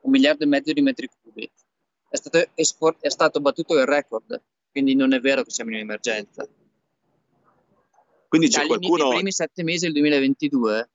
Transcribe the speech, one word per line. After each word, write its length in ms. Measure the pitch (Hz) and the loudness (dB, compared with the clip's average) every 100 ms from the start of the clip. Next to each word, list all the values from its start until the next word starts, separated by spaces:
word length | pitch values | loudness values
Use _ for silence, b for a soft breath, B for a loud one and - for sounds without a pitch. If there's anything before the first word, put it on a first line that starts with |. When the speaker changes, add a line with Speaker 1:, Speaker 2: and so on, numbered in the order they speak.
Speaker 1:
un 100 | 135 | 4
miliardo 320 | 135 139 151 | 4 4 4
e 40 | 151 | 2
mezzo 260 | 143 143 | 0 0
di 80 | 147 | 0
metri 260 | 139 127 131 _ | 0 0 -10 _
cubi. 280 | - - - _ _ _ _ _ _ | -20 -16 -16 _ _ _ _ _ _
È 80 | - | -10
stato 280 | 147 196 180 - | -2 -2 -2 -2
espor-, 420 | 156 - 160 - | -2 0 -2 -2
è 100 | 147 | -6
stato 300 | - 156 151 | 0 0 2
battuto 380 | 143 131 165 160 | -2 -2 0 0
il 80 | 127 | 2
record, 560 | 147 - 110 _ - _ _ _ | 0 -2 -10 _ -14 _ _ _
quindi 260 | 139 135 135 | -2 0 2
non 180 | 131 | 2
è 80 | 131 | 2
vero 220 | 127 135 | 0 -2
che 80 | 120 | -4
siamo 200 | - 117 | -8 -8
in 60 | 110 | -8
emergenza. 680 | 107 107 120 107 104 - 107 _ _ _ _ _ _ _ _ _ _ _ _ _ _ _ _ _ _ | -10 -8 -6 -6 -8 -14 -16 _ _ _ _ _ _ _ _ _ _ _ _ _ _ _ _ _ _
Speaker 2:
Quindi 160 | 160 165 | 2 4
c'è 160 | 208 147 | 2 0
Speaker 1:
Dagli 120 | 220 | -2
ini-, 100 | 180 | 0
Speaker 2:
qualcuno 240 | 170 139 | 2 2
Speaker 1:
i 40 | 123 | 0
primi 140 | 190 | -2
sette 300 | 190 165 - | -4 -6 -4
mesi 240 | 165 170 175 | -4 -2 -2
del 80 | |
duemilaventidue 960 | 147 147 147 135 139 147 139 113 107 117 | 0 2 2 2 0 -2 0 0 -2 -4